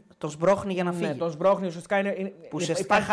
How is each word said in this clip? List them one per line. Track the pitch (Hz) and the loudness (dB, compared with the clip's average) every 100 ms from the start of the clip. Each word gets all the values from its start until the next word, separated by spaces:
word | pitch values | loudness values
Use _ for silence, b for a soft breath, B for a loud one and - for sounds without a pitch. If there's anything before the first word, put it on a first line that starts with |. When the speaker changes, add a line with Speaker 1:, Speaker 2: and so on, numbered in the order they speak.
| - - | -16 -10
Speaker 1:
τον | 156 | -8
σμπρώχνει | 151 175 196 196 | 0 4 4 2
για | 185 | -2
να | 175 | -2
Speaker 2:
Ναι, | 175 | 0
Speaker 1:
φύγει. | 165 131 | -2 -2
Speaker 2:
τον | 170 | -4
σμπρώχνει, | 151 185 196 190 | 2 2 2 0
ουσιαστικά | 165 - 202 | -6 -2 0
είναι, | 196 185 | 0 -2
είναι, | 190 | -6
Speaker 1:
Που | - - 151 | -10 -8 -4
ουσιαστικά | 165 165 190 208 | -2 -2 2 2
Speaker 2:
υπάρχει | 208 | 4